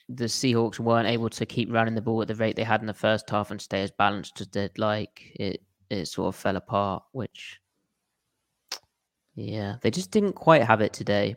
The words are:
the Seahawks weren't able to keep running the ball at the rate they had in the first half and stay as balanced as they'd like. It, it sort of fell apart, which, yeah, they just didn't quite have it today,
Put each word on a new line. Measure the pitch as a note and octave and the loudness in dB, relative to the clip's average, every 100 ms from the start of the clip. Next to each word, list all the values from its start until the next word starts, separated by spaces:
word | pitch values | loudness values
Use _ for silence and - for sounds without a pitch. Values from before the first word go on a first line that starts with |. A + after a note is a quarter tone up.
| _ | _
the | B2 | -6
Seahawks | A#2 - C3+ A#2 A#2 G#2 | -4 0 2 2 2 0
weren't | A#2 A#2 G#2+ | 2 2 4
able | A#2 A2+ | 0 -2
to | - A2+ | -4 -6
keep | - A2+ | -2 0
running | A2+ A2+ | 2 2
the | A2+ | 0
ball | A2+ A2+ | -2 -2
at | G2+ | -2
the | |
rate | A2 A2 - | -2 -2 0
they | |
had | A2+ A2 | 0 0
in | A2 | 0
the | |
first | G2+ A2 G#2+ - | -2 2 0 0
half | G#2 G#2 | -2 -2
and | G#2 | -8
stay | - G2+ | -4 -4
as | F#2+ | -4
balanced | - G2+ G2+ - - | 2 2 2 -10 -12
as | G2 | -8
they'd | G2+ G2 - | -4 -4 -2
like. | G#2+ G#2+ - - - - | -2 -2 -4 -12 -20 -8
It, | G2 - _ _ - | -6 -6 _ _ -8
it | G2+ D#2+ | -6 -6
sort | - F#2 | -4 -4
of | - | -2
fell | G#2 F#2 | -2 -2
apart, | - G2+ G2+ F#2 _ | -2 0 0 -4 _
which, | C3+ G#2+ - - - _ _ _ _ _ _ _ _ _ _ - - _ _ _ _ _ | -10 -10 -10 -18 -18 _ _ _ _ _ _ _ _ _ _ -12 -12 _ _ _ _ _
yeah, | - G#2+ G#2+ G2+ A2+ | -10 -8 -6 -6 -2
they | A#2 | 0
just | F3 F#3 | 0 0
didn't | G#3+ G3+ | 0 0
quite | - - D#3 | 0 6 6
have | A2+ A2 | 8 4
it | G#2 | 4
today, | - G#2 G2+ G#2 | 0 0 2 2